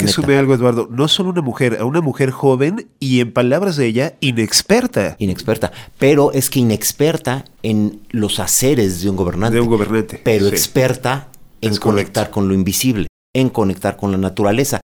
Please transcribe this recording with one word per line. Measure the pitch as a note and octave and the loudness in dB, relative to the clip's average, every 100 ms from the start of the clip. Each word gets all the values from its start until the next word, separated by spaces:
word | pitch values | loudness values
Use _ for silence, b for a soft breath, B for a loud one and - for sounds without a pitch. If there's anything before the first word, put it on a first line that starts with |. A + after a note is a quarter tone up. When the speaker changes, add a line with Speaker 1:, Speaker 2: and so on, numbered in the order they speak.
Speaker 1:
planeta. | - - | -2 0
Speaker 2:
sume | C#3 C#3 | 2 2
algo, | C3+ | 2
Eduardo. | B2+ B2 A#2 - | 2 2 0 -2
No | A#2 D3+ | -2 0
solo | - F#3 | 0 -2
una | F3 | -2
mujer, | C3 - B2 A2+ | -4 -2 -2 0
a | A#2+ | -2
una | E3 | -2
mujer | D3+ - C3 | -2 0 -2
joven | B2+ C#3 B2+ C#3+ A3 - - | 0 2 2 0 -2 -8 -8
y, | C3+ B2 | 0 2
en | A#2+ | 2
palabras | B2+ B2 D#3 G3+ | 0 2 2 0
de | D3 A#2+ | 0 0
ella, | A2+ D#3+ - | 0 -2 -2
inexperta. | C#3 A2+ G#2+ - - A3+ B3+ A#2 F2 - | -2 0 0 0 2 2 2 0 -2 -2
Speaker 1:
Inexperta. | G2 F2+ - A2 G2+ B B - | -4 -2 -2 -2 -4 B B 0
Pero | C3+ D3 C#3+ | 4 4 4
es | C3+ - | 2 0
que | C3+ | 2
inexperta | A#2 G#2+ - - D3+ D#3+ B2 C3+ - - | 2 2 -2 0 0 0 -4 -6 -8 -8
en | A2+ G#2+ G#2 G#2 - | -2 0 0 -4 -8
los | A#2 G#2 - | -2 -2 -2
haceres | F2+ - C3 C3+ G2 F2 | -2 0 2 2 2 0
de | G2+ | -2
un | F#2+ | 0
gobernante. | F2 E2+ A2+ A2+ | -2 0 0 2
Speaker 2:
De | |
un | A#2+ | 2
gobernante, | A2 G2+ A2 G#2+ - | 2 0 -2 -4 -4
Speaker 1:
Pero | A#2+ G#2+ G2 | 0 2 2
Speaker 2:
sí. | |
Speaker 1:
experta | F#2+ - - B2+ A#2+ B2 C#3 - - - - | 0 -2 0 0 0 -4 -4 -8 -20 -20 -6
en | A2 | -4
Speaker 2:
Es | G#2 | -2
Speaker 1:
conectar | A2+ G2+ F#2+ A2 G#2 | 0 0 0 -4 -4
Speaker 2:
correcto. | |
Speaker 1:
con | G#2 G2 | -2 0
lo | |
invisible, | F#2+ F#2 - B2+ G#2+ D2+ _ _ | 0 0 0 0 -2 -4 _ _
en | C3 B2+ | -2 0
conectar | - G2 F#2 G2+ - | 0 0 0 -4 -2
con | G2+ | -2
la | F#2+ | 0
naturaleza. | F#2+ F#2+ G2+ A2+ C3+ G#2 - | -2 0 0 2 0 -4 -8